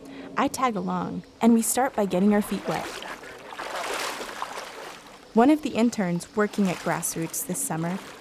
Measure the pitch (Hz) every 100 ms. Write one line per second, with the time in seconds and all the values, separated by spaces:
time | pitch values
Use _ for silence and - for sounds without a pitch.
0 | - - - - 269 - 262 208 185 180
1 | 175 - - - 233 233 226 - 269 -
2 | 196 180 202 208 202 196 - 160 - -
3 | - - - - - - - - - -
4 | - - - - - - - - - -
5 | - - - 214 254 311 277 - 233 220
6 | 180 175 - - 208 - 190 160 185 156
7 | 170 170 165 - - 175 - 160 170 185
8 | - -